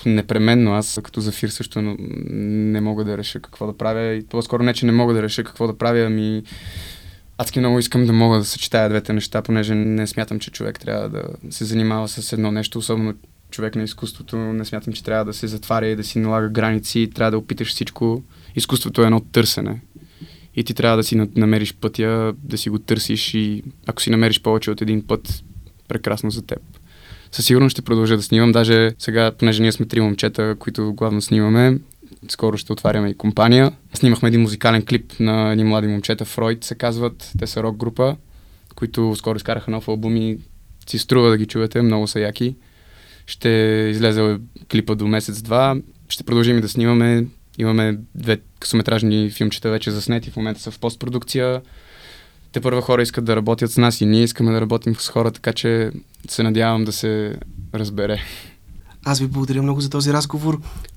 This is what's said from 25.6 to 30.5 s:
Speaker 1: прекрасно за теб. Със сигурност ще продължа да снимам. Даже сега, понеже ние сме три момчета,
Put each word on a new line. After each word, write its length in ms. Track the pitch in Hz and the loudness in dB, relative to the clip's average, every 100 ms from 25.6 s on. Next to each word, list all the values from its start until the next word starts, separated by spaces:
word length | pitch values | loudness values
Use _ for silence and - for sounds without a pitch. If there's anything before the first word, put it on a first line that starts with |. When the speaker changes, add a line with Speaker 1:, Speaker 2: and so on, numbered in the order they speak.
| - - - | -20 -20 -8
Speaker 1:
прекрасно 440 | 110 - 107 107 | -6 -4 -4 -4
за 140 | 110 - | -6 -8
теб. 140 | - - - - - - - - | -10 -12 -20 -20 -20 -20 -20 -12
Със 140 | - 117 | -2 4
сигурност 260 | 123 135 | 6 6
ще 100 | - | 2
продължа 360 | 123 113 110 110 | 0 2 4 2
да 60 | |
снимам. 280 | - 113 117 | 2 4 6
Даже 400 | 113 113 113 113 113 | 6 6 6 4 0
сега, 320 | - 113 110 | -2 0 0
понеже 300 | - 113 107 | 2 2 4
ние 100 | 113 | 2
сме 140 | - 113 | 0 0
три 160 | 117 | 2
момчета, 540 | 107 101 110 - 107 | 2 0 -2 -2 -2